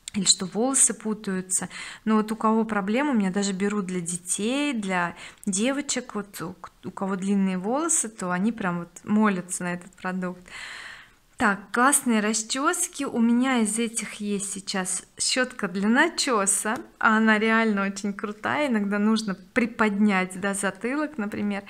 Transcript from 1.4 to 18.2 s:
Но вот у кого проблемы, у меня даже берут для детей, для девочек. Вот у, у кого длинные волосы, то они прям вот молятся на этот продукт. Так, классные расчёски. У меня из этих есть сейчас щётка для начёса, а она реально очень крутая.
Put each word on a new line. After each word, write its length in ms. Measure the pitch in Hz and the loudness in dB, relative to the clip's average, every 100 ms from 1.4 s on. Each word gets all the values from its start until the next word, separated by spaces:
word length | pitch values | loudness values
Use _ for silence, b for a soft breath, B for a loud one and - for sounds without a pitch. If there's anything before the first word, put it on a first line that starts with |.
| 185 - 185 B B B 214 | -2 -4 -4 B B B 2
Но 100 | 220 | 2
вот 160 | 214 | 2
у 40 | 226 | 0
кого 300 | 220 220 220 | 2 2 2
проблемы, 460 | 208 196 233 294 | 0 0 0 2
у 40 | 233 | 2
меня 160 | 190 | 2
даже 200 | 190 202 | 0 0
берут 360 | 185 202 208 180 | 0 0 -2 -2
для 120 | 180 | -4
детей, 720 | 170 - - - 214 277 294 | -4 -6 -4 -2 -2 0 0
для 420 | 233 196 180 175 - B B 208 | -2 -2 0 -2 -6 B B -4
девочек. 680 | 185 240 277 277 254 247 208 | 0 0 -2 -4 -4 -6 -8
Вот 240 | 202 - | -8 -10
у, 140 | 165 185 - _ - | -10 -12 -18 _ -12
у 60 | |
кого 240 | - 190 196 | -6 -4 -2
длинные 420 | 196 202 190 185 | 2 2 2 0
волосы, 520 | 190 269 330 - 220 | -2 0 0 0 -2
то 220 | 220 185 | -6 -4
они 200 | 180 214 | 0 0
прям 280 | 226 185 175 | -2 -4 -4
вот 120 | 170 - | -8 -10
молятся 600 | - 214 214 180 180 - | 0 4 4 2 -4 -6
на 100 | 180 | -4
этот 180 | 175 - | -6 -10
продукт. 520 | - 185 185 180 180 180 B B B B B B B _ - | -10 -6 -4 -4 -8 -14 B B B B B B B _ 0
Так, 240 | 233 196 - | 0 0 -2
классные 480 | 233 262 285 247 220 | 4 4 4 2 2
расчёски. 840 | 208 220 220 269 311 349 - - 277 | 2 0 -2 0 0 0 -4 -4 -4
У 140 | 240 | 2
меня 380 | 233 240 262 247 | 4 4 2 2
из 200 | 208 208 | 2 0
этих 340 | 233 226 208 - | -2 -4 -8 -6
есть 320 | 208 202 196 | -4 -4 -4
сейчас 500 | 196 - 196 185 - - - | -8 -6 -4 -2 -6 -8 -6
щётка 500 | - 262 254 - 196 | -2 0 0 -2 -4
для 220 | 190 208 | 0 2
начёса, 880 | 247 330 330 285 220 196 - 214 247 - - | 4 4 2 2 2 2 0 0 -4 -8 2
а 180 | - 220 | 4 6
она 220 | 220 214 | 6 4
реально 480 | 220 226 220 202 196 | 4 4 2 2 -2
очень 260 | 196 208 | -4 -6
крутая. 560 | 202 | -6